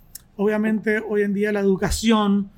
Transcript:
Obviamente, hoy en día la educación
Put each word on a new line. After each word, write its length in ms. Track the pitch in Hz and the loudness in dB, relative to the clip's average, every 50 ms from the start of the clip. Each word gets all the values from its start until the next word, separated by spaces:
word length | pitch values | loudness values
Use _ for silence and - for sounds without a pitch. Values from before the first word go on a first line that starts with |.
| - - - - - _ _ | -20 -20 -20 -20 -20 _ _
Obviamente, 640 | - 196 214 214 214 214 220 220 208 165 220 214 220 | -2 -2 0 0 0 0 0 -2 -2 0 0 -2 -2
hoy 220 | 220 - 214 208 | -2 -2 -2 0
en 120 | 202 208 196 | 0 0 0
día 180 | 202 208 214 208 | 0 0 0 0
la 80 | 202 | 0
educación 880 | 196 196 190 185 208 - - - 220 226 226 214 208 202 202 202 196 - - | 2 2 2 2 0 -2 -2 0 2 2 2 4 4 2 2 0 0 -4 -10